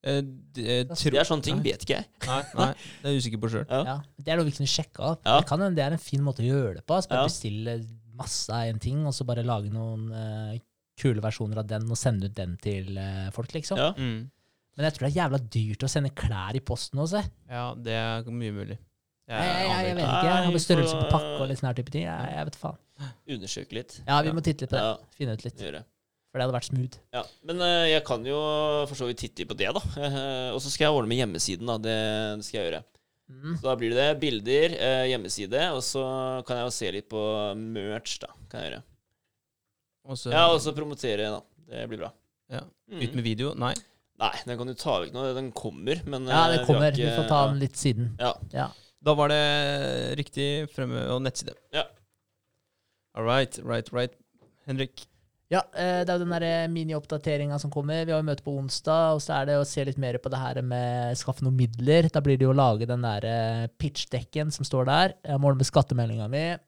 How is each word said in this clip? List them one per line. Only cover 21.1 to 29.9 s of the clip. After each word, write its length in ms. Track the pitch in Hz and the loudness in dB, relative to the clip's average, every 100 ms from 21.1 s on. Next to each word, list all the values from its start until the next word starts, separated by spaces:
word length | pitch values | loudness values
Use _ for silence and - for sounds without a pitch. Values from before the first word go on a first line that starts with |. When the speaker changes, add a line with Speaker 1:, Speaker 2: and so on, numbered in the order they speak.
Speaker 2:
pakke 300 | 151 151 147 | 2 2 -4
og 80 | 135 | -4
litt 100 | 135 | -2
sånn 80 | 131 | -2
her 80 | |
type 160 | 123 135 | -2 -4
ting. 120 | 143 | -4
Jeg, 260 | 170 165 131 | -4 -6 -6
jeg 140 | 143 151 | -6 -8
vet 80 | |
faen. 240 | - 156 156 _ _ 135 117 - | -8 -10 -10 _ _ -14 -14 -10
Speaker 3:
Undersøke 440 | 127 95 - 92 | -10 -8 -10 -8
litt. 280 | 113 - - - | -10 -10 -12 2
Speaker 2:
Ja, 160 | 143 | 2
vi 60 | 156 | 2
Speaker 1:
Ja. 60 | |
Speaker 2:
må 60 | 165 | 0
titte 160 | 160 147 | 0 0
litt 100 | 131 | -2
på 60 | 135 | 0
det. 80 | 110 | 0
Speaker 3:
Ja. 100 | 107 - _ | -2 -10 _
Speaker 2:
Finne 140 | 135 | -4
ut 100 | 110 | -4
litt. 120 | 120 - | -6 -8
Speaker 3:
Gjøre. 240 | 87 73 117 _ _ _ _ | -10 -10 -16 _ _ _ _
Speaker 2:
For 60 | 131 | -2
det 60 | 127 | 0
hadde 80 | 123 | -2
vært 80 | - | -2
smooth. 280 | 131 127 - _ | -2 -2 -8 _
Speaker 3:
Ja, 80 | 123 - - | -10 -10 -14
men, 160 | 156 175 | -8 -2
eh, 260 | 175 175 165 156 | 2 4 6 4
jeg 60 | |
kan 180 | 151 120 | 2 -2
jo 640 | 120 147 151 151 151 147 143 | 0 -2 0 0 2 0 -2
for 80 | |
så 120 | 135 123 | -4 -4
vidt 80 | 113 | -4
titte 300 | 117 - - | -8 -8 -8
på 80 | - | -2
det 160 | 98 | 0
da. 80 | 175 - | 0 -4